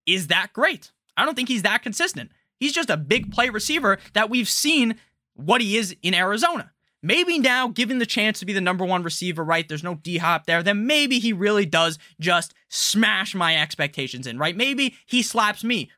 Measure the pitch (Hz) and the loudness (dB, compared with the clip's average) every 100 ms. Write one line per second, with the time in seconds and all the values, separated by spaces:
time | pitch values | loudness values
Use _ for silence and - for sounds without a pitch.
0 | - 185 160 175 175 - 330 277 - _ | -2 0 2 0 0 0 0 0 -10 _
1 | _ - 277 254 254 233 196 214 - 208 | _ 0 0 0 -2 0 2 0 -2 -2
2 | 359 - 101 _ _ - 285 330 233 156 | -2 -4 -12 _ _ -4 -2 0 0 0
3 | 143 240 196 - 240 214 - 302 226 190 | 0 0 0 0 0 -2 -2 0 2 0
4 | - 208 220 247 208 - 294 311 233 226 | 0 0 2 0 0 0 2 4 2 -2
5 | _ _ _ - 147 240 208 220 190 180 | _ _ _ -6 2 2 2 0 -2 -4
6 | 175 175 185 220 339 285 - _ _ _ | -2 0 2 2 0 0 -10 _ _ _
7 | 160 320 349 330 254 254 247 208 240 254 | 0 2 2 2 2 2 0 -2 -2 -2
8 | 226 220 214 214 185 196 180 185 185 180 | -2 0 0 -2 -4 -2 -2 0 0 -2
9 | 170 - 180 165 160 165 156 151 175 160 | -2 -4 -4 -4 -2 -2 -2 -8 -8 -8
10 | 175 170 170 160 170 170 180 208 233 302 | -6 -2 0 0 0 0 2 0 2 2
11 | 285 240 233 185 208 208 175 165 165 151 | 2 0 0 0 2 2 2 2 2 -2
12 | - - 170 175 165 _ _ - - 208 | -12 -6 0 0 0 _ _ -4 0 2
13 | 214 196 196 190 165 160 151 - 143 147 | 2 2 -2 0 2 2 0 -2 -4 -4
14 | 131 123 123 120 156 180 269 277 262 - | -8 -8 -8 -4 -4 -2 -2 0 -2 -4
15 | - 247 - 233 208 208 233 226 - | -2 -2 0 0 0 0 -4 -4 -6